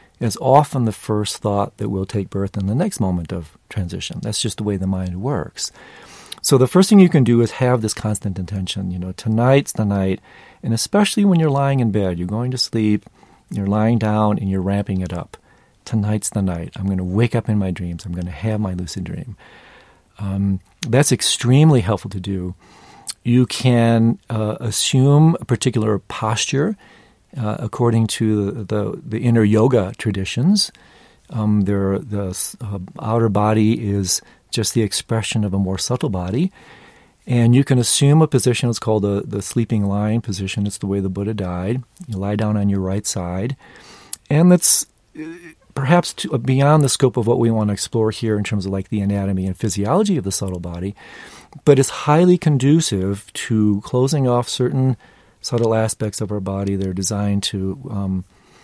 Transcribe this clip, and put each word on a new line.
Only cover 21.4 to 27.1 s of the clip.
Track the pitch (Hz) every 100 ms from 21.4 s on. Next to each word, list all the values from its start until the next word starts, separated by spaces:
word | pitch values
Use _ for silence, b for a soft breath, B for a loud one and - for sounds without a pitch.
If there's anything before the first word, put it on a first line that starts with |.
| 120 131 156 135
helpful | 95 104 101
to | 98
do. | 92 95 90 92 B B B B B -
You | 120 120 123
can, | - 131 120 117 117 113 - -
uh, | 110 107 110
assume | 120 - - 135 135 147 156 165
a | -
particular | 120 131 113 110 101
posture, | - - 110 110 - 135 170 214 b b b